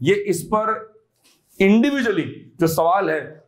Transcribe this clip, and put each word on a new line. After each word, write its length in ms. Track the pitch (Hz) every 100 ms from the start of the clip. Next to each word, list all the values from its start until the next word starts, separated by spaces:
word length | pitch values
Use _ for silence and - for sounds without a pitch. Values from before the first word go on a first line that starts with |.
ये 120 | 139
इस 280 | 202 202 156
पर 520 | - 214 220 220 - _ _ _ _ _ _ -
individually 920 | 190 226 285 277 233 180 123 - - -
जो 60 | 165
सवाल 440 | 165 165 196 180
है 340 | 156 131 -